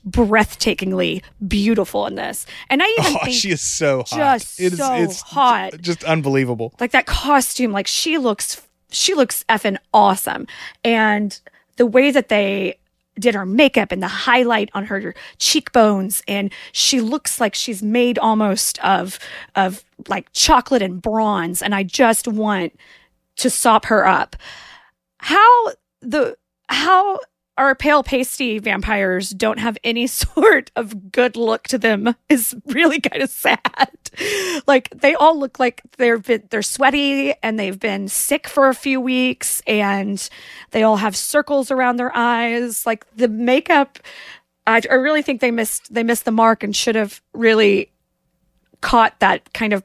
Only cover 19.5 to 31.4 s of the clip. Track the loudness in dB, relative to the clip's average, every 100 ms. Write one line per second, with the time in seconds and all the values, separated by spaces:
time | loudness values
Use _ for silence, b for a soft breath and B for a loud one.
19.5 | -2 -2 -4 _ -20 -8 -8 -6 -2 4
20.5 | 4 4 0 0 -4 -4 0 0 0 -4
21.5 | -4 -4 -2 -4 2 2 2 -2 -4 -2
22.5 | -2 -4 _ b b b b _ -4 -2
23.5 | 2 4 2 4 2 4 2 -2 -10 B
24.5 | B B B B _ _ _ 0 6 8
25.5 | 6 2 -8 _ _ -4 -2 -2 -4 _
26.5 | _ -8 -4 2 4 2 -2 -10 _ _
27.5 | 0 0 2 2 2 2 -2 -4 -4 -4
28.5 | -4 -4 -4 -2 -2 0 -2 -4 -4 -2
29.5 | -2 -6 -4 -4 -2 -4 -4 -4 4 4
30.5 | 4 0 -8 -8 -10 -4 0 0 0